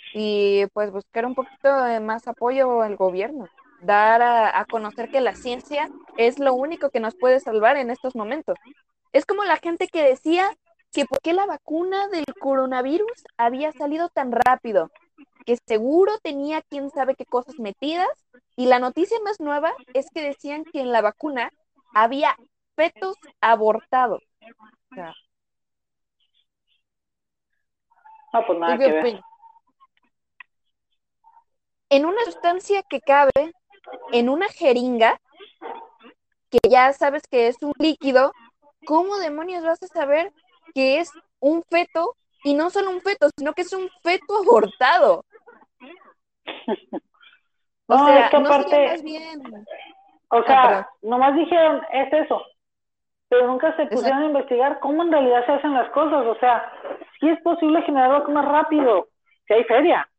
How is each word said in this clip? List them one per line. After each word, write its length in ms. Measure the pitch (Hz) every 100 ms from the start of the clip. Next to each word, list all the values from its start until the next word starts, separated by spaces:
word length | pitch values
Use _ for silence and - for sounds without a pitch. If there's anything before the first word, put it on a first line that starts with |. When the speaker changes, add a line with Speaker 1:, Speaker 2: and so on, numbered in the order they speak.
| -
Speaker 1:
Y, 520 | 214 214 208 202 202 202
pues, 180 | 208 208
buscar 340 | 190 - 226 247
un 80 |
poquito 480 | 262 254 _ 277 277
de 160 | 247 226
más 280 | 214 226 247
apoyo 540 | 233 240 269 254 240
al 140 | 214 202
gobierno. 520 | 190 180 226 294 185 _ _ _
Dar 400 | 175 208 214 233
a, 360 | 240 233 214 -
a 40 | 208
conocer 440 | 226 214 208 233
que 100 | 269
la 140 | 233
ciencia 560 | 185 247 247 - 285 320 - - -
es 220 | 233 269
lo 160 | 277
único 360 | 254 285 330 277
que 100 | 240
nos 160 | 220 -
puede 240 | 254 262
salvar 360 | 262 220 220 285
en 140 | 240
estos 240 | 262 262 240
momentos. 400 | 214 294 - 180 247 _ _ _ _
Es 140 | 285 -
como 180 | 392
la 120 | 392 311
gente 300 | 339 339 370
que 160 | 339
decía 460 | 285 262 311 349 392 - _ _ _
que 140 | - 269
por 140 | -
qué 120 | 320
la 140 | 359 403
vacuna 640 | 302 - 311 370 392 403
del 180 | 349 285 -
coronavirus 840 | 269 269 262 254 262 330 427 480 _ -
había 360 | 233 254 302
salido 360 | 302 294 311 339
tan 240 | - 262
rápido, 580 | 226 247 254 233 196 160 _ _ _ 285 _ -
que 120 | 240 -
seguro 520 | 220 240 330 392 440
tenía 400 | 330 277 285 311
quién 280 | - 285 277
sabe 240 | 277 262 269
qué 80 | -
cosas 320 | 247 247 233
metidas, 500 | 214 196 277 339 403 587 _ 247 _ -
y 100 | 254
la 120 | 247
noticia 400 | 254 302 370 466
más 160 | 403 427
nueva 320 | 294 294 320 508 254
es 120 | 254 269
que 100 | 330
decían 420 | 285 277 285 294
que 160 | 320 285
en 120 | 247
la 100 | 233
vacuna 500 | 208 - 302 262 240 - _ _ _
había 420 | - 226 269 302 - _ _ _ -
fetos 400 | 330 - 381 392 294 _
abortados. 840 | 214 226 214 220 - 262 247 180 - _ 233 _ 220 _ _
O 20 |
sea, 200 | 254 165 - _ _ _ _ _ _ _ _ _ _ _ _ _ _ _ _ _ _ _ _ _ _ _ _ _ _ _ _ - - _
Speaker 2:
No, 140 | 233 -
pues 120 | 170
nada 180 | 170 170
Speaker 1:
¿tú 20 |
qué 60 |
Speaker 2:
que 80 | 175
ver. 140 | 156 240
Speaker 1:
opinas? 160 | 202 - _ - _ _ _ 1047 _ _ _ _ _ - _ _ _ _ _ _ _ _ _ _ _ _ _ _
En 160 | 277 311
una 180 | 415
sustancia 580 | 440 - 339 359 - 403 -
que 120 | 269
cabe 520 | - 277 277 269 320 - _ _ - - -
en 160 | 240 240
una 200 | 294 403
jeringa, 720 | - 320 247 254 240 226 - _ _ - _ - - - _ - _ _ _ _
que 80 | 240 202
ya 240 | 254 262
sabes 300 | 277 285 285 -
que 180 | 254 233
es 80 | 247
un 100 | 294 -
líquido, 540 | 311 - 277 254 277 - _ _ _ _ 311
¿cómo 320 | 311 381 403
demonios 460 | 330 294 349 359
vas 180 | 330 339
a 60 | 370
saber 440 | 339 277 294 392 - _ _ _
que 260 | 277 262 285
es 100 | 339 330 _ _
un 220 | 277 330 -
feto? 460 | 339 349 330 359 - _ _
Y 100 | 285
no 160 | 285 339
solo 200 | 403 392
un 100 | 359
feto, 260 | 381 415 294 -
sino 160 | 285
que 80 | 311
es 100 | 349
un 160 | 381 370 -
feto 340 | 330 359 - 415
abortado. 840 | 370 233 202 - 254 349 247 170 - 427 - - _ _ 254 359 - _ _ _ - - -
Speaker 2:
<laughs> 360 | 208 _ - - _ _ _ _ _ _ _ -
Speaker 1:
O 120 | 247
Speaker 2:
No, 0 |
Speaker 1:
sea, 280 | 285 277 226
Speaker 2:
es 40 |
que 80 | 294
Speaker 1:
no 140 | 277
sería 260 | 285 285 294
Speaker 2:
aparte, 0 |
Speaker 1:
más 220 | 277 330
bien 400 | 302 311 320 311 254 208 220 - - - _ _ _
Speaker 2:
o 120 | 233
Speaker 1:
Ah, 0 | 233
Speaker 2:
sea, 160 | 262
Speaker 1:
perdón. 240 | 247 196 - -
Speaker 2:
nomás 320 | 214 247 269 285
dijeron, 460 | 330 349 320 277 -
"Es 200 | 262 269
eso", 300 | 302 302 220 - _ _ _ _ _ _ _ _
pero 180 | 247 247
nunca 300 | 254 320 320
se 80 |
Speaker 1:
Exacto. 100 | 302
Speaker 2:
pusieron 280 | 233 226 269
a 40 | 311
investigar 540 | 277 254 240 277 294
cómo 220 | - 311
en 100 | 339
realidad 340 | 311 254 240 240
se 60 |
hacen 220 | 285 302
las 160 | 262 -
cosas. 340 | 277 302 311 233
O 100 | 220
sea, 320 | 247 226 - - - - - _
sí 80 | 294
es 120 | 320
posible 400 | 339 339 320 320
generar 280 | 320 277 254
algo 200 | 285 285
más 140 | 294 277
rápido, 600 | 294 311 302 262 190 - _ _ _ _
si 80 |
hay 100 | 214
feria. 440 | 233 233 330 240 -